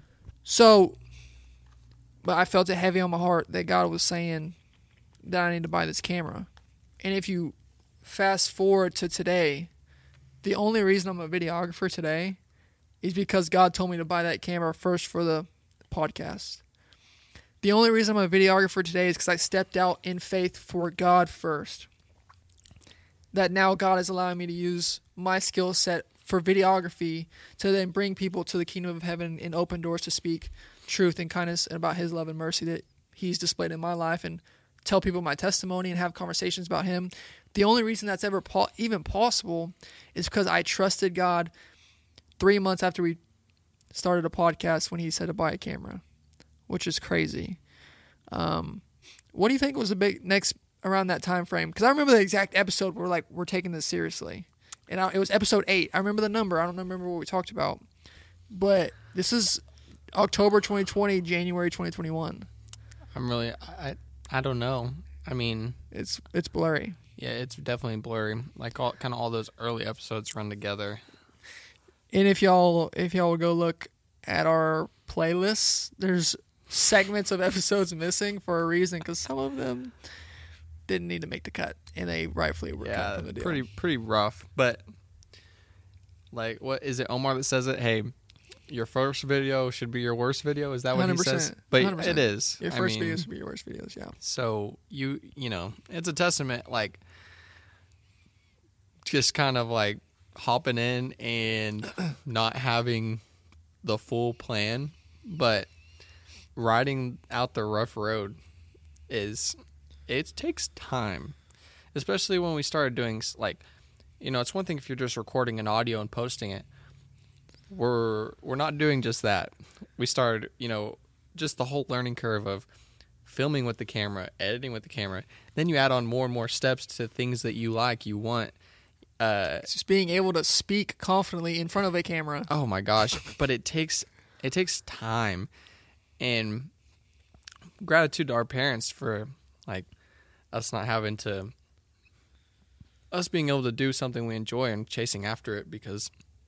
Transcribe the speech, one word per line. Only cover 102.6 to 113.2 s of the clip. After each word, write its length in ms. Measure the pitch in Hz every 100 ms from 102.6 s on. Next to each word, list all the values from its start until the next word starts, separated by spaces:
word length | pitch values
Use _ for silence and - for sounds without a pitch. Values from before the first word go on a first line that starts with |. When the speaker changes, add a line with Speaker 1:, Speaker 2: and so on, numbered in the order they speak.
| 131 117 120 117 113 113 - _ _ - _ _
Speaker 2:
the 140 | - 107
full 360 | - 117 120
plan, 580 | 120 - 110 104 120 147 - - -
but 440 | 254 156 123 104 - - - - - - - - - -
riding 640 | 117 113 139 135 127 - -
out 240 | 117 127
the 100 | -
rough 320 | 107 107 117 -
road 400 | 104 110 98 - - - - - - - -
is, 460 | 113 101 113 - - - - - - -
it 240 | 127 160 -
takes 320 | 330 - -
time, 640 | - - 127 110 82 98 - - - - - -
especially 440 | 147 - 196 - 185
when 160 | 175
we 80 | 156
started 320 | 143 160 135
doing, 240 | 120 117
s-, 180 | 110